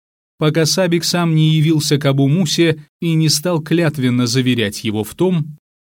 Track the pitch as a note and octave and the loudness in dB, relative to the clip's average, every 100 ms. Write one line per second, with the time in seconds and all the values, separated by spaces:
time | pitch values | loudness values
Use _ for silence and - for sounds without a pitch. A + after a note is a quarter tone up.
0 | _ _ _ - D#3 D#3+ D#3+ F#3+ F3+ E3+ | _ _ _ -4 -2 0 0 0 0 0
1 | - F3 E3+ D#3 D#3 D#3 D#3 D#3 - C#3+ | -2 -2 0 2 4 2 2 0 0 0
2 | C#3+ C#3 C#3 E3 D#3+ - E3 D#3 - - | 0 2 2 2 0 0 0 0 -8 -6
3 | E3+ D#3+ D#3 C#3+ F3+ E3 D#3+ E3+ D#3+ D#3 | -2 0 2 0 -2 -4 -2 0 0 0
4 | B2+ B2 B2 C3 B2+ A#2+ G2+ - A2 G#2+ | 0 0 0 0 0 0 -2 -4 -6 -4
5 | G#2 - F#3 F3 D#3 - _ _ _ | -4 -2 -2 0 -4 -10 _ _ _